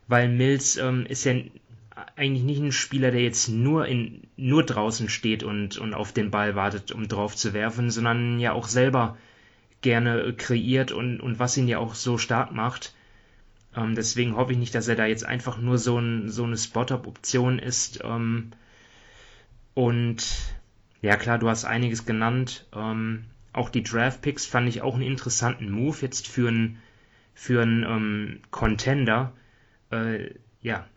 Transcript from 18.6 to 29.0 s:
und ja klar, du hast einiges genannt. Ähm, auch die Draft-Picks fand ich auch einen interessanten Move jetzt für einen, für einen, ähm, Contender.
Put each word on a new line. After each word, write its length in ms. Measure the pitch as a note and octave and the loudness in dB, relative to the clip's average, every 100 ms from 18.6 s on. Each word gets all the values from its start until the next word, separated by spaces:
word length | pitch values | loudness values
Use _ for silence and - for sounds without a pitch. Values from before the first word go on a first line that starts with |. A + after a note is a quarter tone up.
| - - - - - - - - - - - | -20 -20 -20 -20 -20 -20 -20 -20 -20 -20 -6
und 520 | - A#2+ A#2+ A#2+ A2+ - - - - - _ _ _ | 0 2 2 0 -2 -4 -4 -6 -8 -12 _ _ _
ja 140 | G#2 G#2 | 2 2
klar, 220 | A#2+ A#2 | 2 2
du 120 | A2+ | 2
hast 160 | A2+ - | 0 0
einiges 400 | A2+ B2 A2+ A2+ | 0 0 -2 -2
genannt. 640 | A2 A2+ B2+ B2+ - - G#2 | 0 2 0 -2 -6 -12 -8
Ähm, 500 | A2 A2+ A2 A2+ A2+ - - | -4 -4 -4 -6 -8 -20 -8
auch 160 | - A#2+ | -4 -2
die 140 | B2 | -2
Draft-Picks 640 | A2 A#2 B2+ C3+ C#3+ C#3+ - | 0 0 0 0 -4 -4 -2
fand 220 | B2 B2 | 0 0
ich 140 | A2+ | -2
auch 140 | B2+ A#2+ | -2 -2
einen 80 | |
interessanten 640 | C3 C3 - - A#2+ B2+ G#2 | -2 -4 -2 -2 0 -2 -4
Move 280 | G#2 C#3 D3+ | -2 -2 -2
jetzt 260 | C3 - - | -4 -6 -6
für 200 | C3 A#2+ | 0 2
einen, 320 | A2+ A2+ A2+ - _ _ _ _ | 2 0 -2 -16 _ _ _ _
für 280 | - - A#2+ | -14 0 2
einen, 220 | A2+ A2+ | 4 4
ähm, 560 | A2 A2+ G#2+ G#2 G#2 - - | 2 0 0 -2 -4 -10 -12
Contender. 800 | - A2 G#2 C3 C#3+ | 0 0 2 0 2